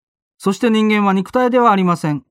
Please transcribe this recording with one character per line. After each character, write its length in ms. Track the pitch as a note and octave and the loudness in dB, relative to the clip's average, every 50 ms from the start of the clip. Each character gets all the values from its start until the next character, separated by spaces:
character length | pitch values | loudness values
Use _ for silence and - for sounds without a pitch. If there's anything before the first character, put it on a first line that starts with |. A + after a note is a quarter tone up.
| _ _ _ _ _ _ _ - | _ _ _ _ _ _ _ -6
そ 140 | - F#3+ G3 | -4 -4 -4
し 80 | - | -2
て 100 | - A#3 | 0 0
人 180 | A3 A3 G#3+ G#3+ | 0 2 0 0
間 140 | G#3+ G#3 G3+ | 0 0 0
は 80 | G3 F#3+ | 0 0
肉 200 | G3 F#3 - - | -2 -2 -2 -2
体 180 | B3+ B3+ B3 | -2 0 0
で 80 | A#3 B3+ | 2 2
は 140 | A#3+ A#3 G#3 | 2 2 2
あ 40 | |
り 60 | F#3+ F#3 | 2 2
ま 140 | F3+ E3+ | 0 -2
せ 160 | E3 - D#3 D3 | -2 -2 -4 -4
ん。 120 | C#3 - _ | -4 -8 _